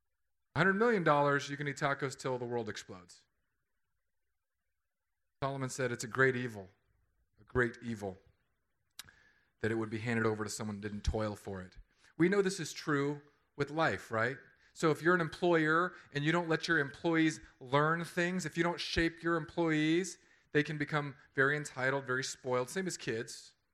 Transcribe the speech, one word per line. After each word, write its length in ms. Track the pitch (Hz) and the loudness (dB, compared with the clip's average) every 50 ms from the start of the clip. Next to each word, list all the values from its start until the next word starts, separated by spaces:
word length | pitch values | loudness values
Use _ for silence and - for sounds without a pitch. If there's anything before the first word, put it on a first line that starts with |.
| _ _ _ _ _ _ _ _ _ _ - | _ _ _ _ _ _ _ _ _ _ 0
A 40 | 135 | 2
hundred 160 | 175 196 190 | 2 2 4
million 280 | 196 226 240 226 196 165 | 4 4 4 4 4 4
dollars, 460 | 156 147 143 143 143 143 143 135 139 | 4 4 6 6 4 4 2 0 -2
you 80 | 143 139 | -8 -6
can 100 | 147 143 | -6 -6
eat 100 | 135 - | -4 -2
tacos 400 | 156 139 139 139 147 131 127 - | -2 -2 -2 -2 -4 -6 -6 -4
till 220 | - 139 127 123 | -4 -4 -4 -4
the 60 | 123 | -4
world 240 | 120 120 120 113 107 | -4 -4 -4 -4 -4
explodes. 520 | 98 - - - 101 92 82 - - - _ _ _ _ _ _ _ _ _ _ _ _ _ _ _ _ _ _ _ _ _ _ _ _ _ _ _ _ _ _ _ _ _ _ _ _ _ _ _ _ _ _ _ - 139 | -8 -10 -10 -14 -16 -18 -18 -20 -20 -20 _ _ _ _ _ _ _ _ _ _ _ _ _ _ _ _ _ _ _ _ _ _ _ _ _ _ _ _ _ _ _ _ _ _ _ _ _ _ _ _ _ _ _ -6 -4
Solomon 260 | 135 139 135 131 123 | -4 -2 -2 -4 -6
said 220 | - - 131 120 | -4 -2 -2 -2
it's 140 | 120 117 - | -2 -4 -6
a 20 | 117 | -2
great 280 | - 131 131 131 123 | 4 6 6 6 6
evil, 340 | 123 123 120 110 101 95 92 _ _ _ _ _ _ _ _ _ _ _ _ _ _ | 2 -2 -6 -8 -10 -12 -14 _ _ _ _ _ _ _ _ _ _ _ _ _ _
a 20 | 104 | -12
great 340 | _ - 127 120 117 120 - 123 | _ 0 2 2 2 0 -6 -8
evil 340 | 117 113 101 101 98 92 - _ _ _ _ _ _ _ _ _ _ _ _ _ _ _ - - - - _ _ _ _ _ _ _ _ _ | -8 -6 -6 -6 -8 -8 -10 _ _ _ _ _ _ _ _ _ _ _ _ _ _ _ -18 -18 -18 -20 _ _ _ _ _ _ _ _ _
that 100 | - 107 | -4 -2
it 40 | 113 | -2
would 140 | 113 110 107 | -2 -4 -4
be 100 | 113 107 | -6 -6
handed 260 | 107 123 117 113 113 | -2 -2 0 2 2
over 180 | 113 107 104 107 | 2 0 0 -4
to 60 | 104 | -6
someone 280 | - - 113 107 104 101 | -6 -6 -6 -6 -6 -6
who 40 | |
didn't 220 | 104 104 104 104 - | -8 -8 -8 -4 -2
toil 320 | - - 110 107 107 101 | -2 0 0 -2 -2 -4
for 260 | - - 104 98 92 | -6 -8 -10 -10 -10
it. 160 | 90 95 - - - _ _ _ _ - _ - | -10 -14 -18 -20 -20 _ _ _ _ -10 _ 0
We 120 | 165 180 | 2 2
know 120 | 196 202 | 4 4
this 180 | 185 190 185 - | 2 2 0 -4
is 120 | 156 - | -6 -10
true 500 | - - - 160 147 139 139 143 147 143 - _ _ _ _ _ _ - | -10 -10 -4 -2 0 0 0 -2 -4 -6 -10 _ _ _ _ _ _ -6
with 140 | 143 139 | -6 -4
life, 380 | 147 160 160 139 101 92 - - | -2 0 0 0 0 -2 -4 -4
right? 280 | 117 110 113 123 135 - - - _ _ _ _ - | -2 0 0 0 -2 -6 -12 -20 _ _ _ _ -8
So 160 | - 175 160 | 0 2 2
if 120 | 143 - | 2 2
you're 140 | 147 170 180 | 4 4 4
an 60 | 175 | 4
employer 720 | 165 156 - - 185 175 170 160 156 156 160 165 180 180 - - - - - | 2 0 -4 0 2 4 4 4 4 4 4 2 2 0 -4 -10 -14 -8 -6
and 100 | 143 143 | -2 0
you 80 | 151 | 2
don't 180 | 165 175 175 160 | 2 2 2 2
let 180 | 160 156 - - | 0 0 2 2
your 120 | 165 156 | 2 2
employees 600 | 139 135 - - - 170 165 160 160 156 151 - - - - - | 2 0 -4 -4 -2 2 4 4 4 2 2 -2 -10 -18 -20 -18
learn 440 | 135 123 131 147 151 156 165 170 170 | -6 0 2 4 4 4 2 0 -2
things, 420 | - - 180 175 175 185 185 151 | -4 -2 -2 0 0 0 -2 -4
if 120 | 147 - 170 | -4 -2 0
you 60 | 170 | 0
don't 160 | 175 170 - | 0 0 -2
shape 420 | - - - 180 165 165 165 - | -4 -4 0 2 0 0 0 -2
your 140 | 165 170 170 | -2 0 0
employees, 840 | 165 151 - - 170 170 160 156 151 151 156 160 175 190 185 - - _ _ _ _ _ _ | 0 -2 -4 -2 0 2 2 2 2 4 4 4 2 2 -2 -6 -14 _ _ _ _ _ _
they 120 | - 147 147 | 0 0 0
can 140 | 151 156 147 | 0 0 -4
become 380 | 143 - 160 147 143 143 127 - - _ - | -4 -2 -2 -2 -2 -4 -8 -14 -20 _ 0
very 200 | 143 135 139 147 | 2 2 4 2
entitled, 500 | 151 147 - - 131 127 131 135 139 131 | 0 -4 -6 -6 -2 0 0 0 0 0
very 180 | 123 127 131 131 | -2 -2 -2 -2
spoiled. 460 | - - - - 127 123 123 127 - | -4 -8 -8 -4 -2 0 0 0 -2
Same 180 | - 190 190 175 | -4 -6 -6 -6
as 100 | 156 - | -6 -8
kids. 540 | - - 113 113 123 120 - - - - _ _ _ _ | -6 -6 -4 -4 -6 -8 -10 -16 -18 -20 _ _ _ _